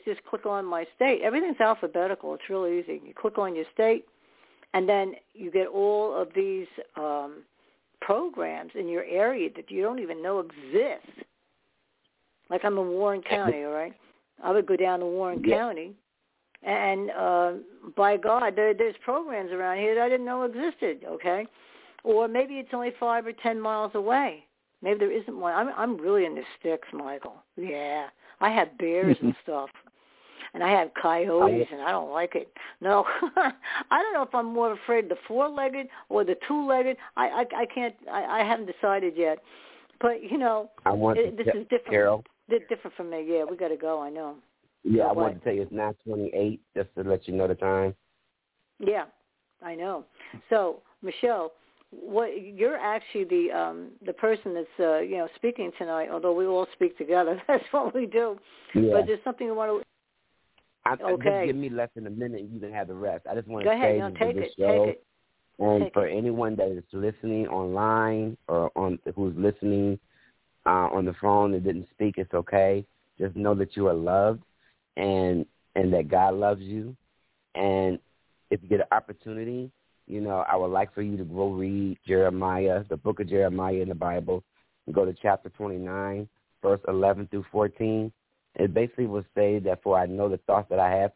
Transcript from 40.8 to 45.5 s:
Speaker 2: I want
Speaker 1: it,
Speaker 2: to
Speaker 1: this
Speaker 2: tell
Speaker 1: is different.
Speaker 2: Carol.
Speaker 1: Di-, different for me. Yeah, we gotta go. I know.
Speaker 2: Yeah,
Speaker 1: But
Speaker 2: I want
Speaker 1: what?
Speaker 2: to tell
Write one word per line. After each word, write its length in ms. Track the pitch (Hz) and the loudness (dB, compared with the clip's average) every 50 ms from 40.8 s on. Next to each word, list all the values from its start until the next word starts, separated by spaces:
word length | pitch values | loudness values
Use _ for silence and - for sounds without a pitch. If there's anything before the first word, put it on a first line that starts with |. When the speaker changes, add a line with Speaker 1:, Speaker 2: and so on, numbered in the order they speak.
| - | 0
Speaker 2:
I 60 | 98 | 0
want 260 | 101 104 107 113 110 | 2 4 4 4 4
Speaker 1:
it, 140 | 226 233 - | 4 2 0
Speaker 2:
to 60 | 120 | 0
Speaker 1:
this 80 | - 160 - | -2 0 0
Speaker 2:
tell 100 | - 208 | 0 0
Speaker 1:
is 60 | 226 - | 0 -2
different. 200 | 247 240 - - | -2 -2 0 2
Speaker 2:
Carol. 340 | 110 208 208 202 107 107 117 _ _ _ _ - | 4 4 6 6 4 2 -2 _ _ _ _ -2
Speaker 1:
Di-, 100 | - - - - | -2 0 0 -2
different 260 | - - - 175 - | -8 -8 -8 -10 -12
for 80 | - 175 | -10 -10
me. 220 | 170 165 160 156 | -8 -8 -6 -4
Yeah, 180 | 160 165 160 151 151 | -2 0 0 0 -2
we 60 | 180 | -4
gotta 200 | 175 180 160 160 | -4 -4 -4 -4
go. 220 | 147 160 160 160 151 | -4 -4 -4 -4 -4
I 80 | 143 147 | -6 -8
know. 240 | 151 160 156 147 147 139 _ _ _ _ _ _ _ _ - | -8 -10 -10 -10 -12 -14 _ _ _ _ _ _ _ _ 0
Speaker 2:
Yeah, 200 | - 110 113 107 | 2 4 4 4
Speaker 1:
But 40 | - | 4
Speaker 2:
I 40 | 104 | 2
want 40 | - - 107 90 | 2 0 0 -2
Speaker 1:
what? 40 | 87 | -4
Speaker 2:
to 0 | - | -2
tell 80 | 120 | -2